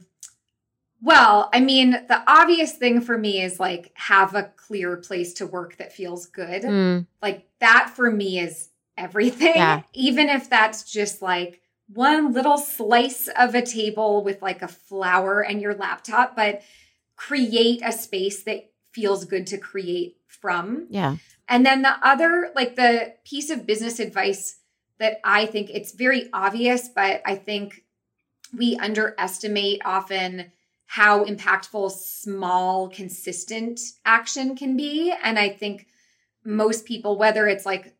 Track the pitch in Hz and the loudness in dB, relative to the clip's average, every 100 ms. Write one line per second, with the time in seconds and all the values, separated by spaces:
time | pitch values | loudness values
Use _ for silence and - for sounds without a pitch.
0 | _ _ - _ _ _ _ _ _ _ | _ _ -20 _ _ _ _ _ _ _
1 | 226 302 233 208 - 247 262 262 254 247 | 6 8 8 6 4 2 4 6 4 2
2 | - 240 - 302 330 339 311 - 247 240 | 2 0 6 8 8 4 2 0 2 2
3 | 240 226 214 190 185 185 190 175 - - | 0 -2 0 -2 -4 -2 -4 -4 -12 -12
4 | - 196 190 196 196 _ _ 208 180 175 | 2 4 4 0 -6 _ _ -6 -6 -6
5 | - 185 175 - 185 180 175 - 175 - | -8 -8 -8 -8 -10 -10 -12 -14 -18 -14
6 | 180 175 - - 175 185 226 196 185 180 | -12 -12 -16 -14 -10 -6 -2 0 2 0
7 | 175 _ 208 202 _ _ 233 240 - - | -4 _ -8 -8 _ _ 4 6 4 0
8 | 240 214 196 180 170 - - _ _ - | 0 0 -2 -4 -6 -10 -18 _ _ -14
9 | 180 208 247 247 320 330 165 156 - - | -8 0 0 4 4 6 4 2 -2 -2
10 | 262 254 294 277 - 233 220 220 - 214 | 0 2 2 0 2 2 2 0 -10 -6
11 | 202 - 185 180 175 - _ _ _ 202 | -4 -4 -4 -2 -4 -12 _ _ _ 0
12 | 269 311 302 240 294 294 - - 214 240 | 2 4 2 0 2 2 0 -6 2 2
13 | 269 - - - 247 240 233 220 214 208 | 2 -4 -8 2 2 2 -2 -4 -6 -2
14 | 214 208 196 196 190 185 175 - _ 196 | 0 0 -2 -6 -8 -8 -12 -16 _ -6
15 | 185 180 190 202 202 208 208 202 185 180 | 0 2 2 -2 -2 -4 -4 -6 -6 -8
16 | - 220 254 - 208 202 - _ _ _ | -2 0 0 0 -2 -2 -12 _ _ _
17 | _ _ - 277 233 233 233 240 226 220 | _ _ -6 -2 0 4 2 2 -4 -8
18 | - 190 196 202 - 214 - _ _ - | -8 -6 -4 -6 -10 -10 -12 _ _ -4
19 | 208 196 175 190 185 196 - 196 180 175 | -2 -2 -4 -6 -6 -12 -10 -10 -6 -6
20 | 175 _ _ _ 202 175 185 262 349 202 | -6 _ _ _ -4 -4 -4 -8 -6 -4
21 | 156 156 - _ - 247 262 269 269 277 | -2 -4 -12 _ 0 4 4 4 2 2
22 | 269 277 330 349 349 269 240 - 247 233 | 4 4 4 2 -2 -2 -4 2 4 4
23 | 220 - - 285 285 277 - 214 233 233 | -2 -12 -12 -10 -6 -6 -4 -4 -4 -6
24 | 214 196 196 196 - - _ _ _ _ | -6 -2 -2 -4 -8 -14 _ _ _ _
25 | 220 220 202 208 214 214 196 170 - 190 | -4 -2 0 0 0 -4 -6 -10 -12 -2
26 | 254 262 - 185 196 226 240 247 - - | 0 0 -4 -4 -2 0 0 0 -2 -2
27 | 196 - - 196 208 208 202 - _ _ | -2 -2 -4 -6 -6 -8 -8 -16 _ _
28 | _ _ _ _ - 240 240 240 208 214 | _ _ _ _ -18 -2 -2 -2 -4 -2
29 | 214 - 185 - 214 208 202 202 - 190 | -4 -4 -8 -8 -6 -4 -2 -4 -4 -4
30 | 190 190 185 185 175 _ _ _ _ 226 | -4 -6 -6 -8 -16 _ _ _ _ 2
31 | 208 208 208 208 202 190 - 214 190 190 | 4 4 2 -4 -2 -2 -4 -8 -6 -8
32 | - - 208 196 180 180 185 190 185 185 | -14 -14 -12 -8 -2 0 0 -2 -4 -10
33 | 185 - - 175 - 226 233 240 - - | -16 -12 -12 -12 -10 -8 -8 -10 -14 -6
34 | 220 226 233 269 262 262 277 262 294 302 | 0 0 0 -6 -6 -6 -4 -4 -4 -2
35 | 349 339 220 220 202 196 208 196 _ _ | -2 -2 -2 0 -2 -2 -10 -10 _ _
36 | _ _ _ _ 220 208 220 226 - 220 | _ _ _ _ -6 0 0 0 -6 -8
37 | 208 196 214 214 208 196 196 190 - | -4 0 2 2 0 -2 -4 -8 -10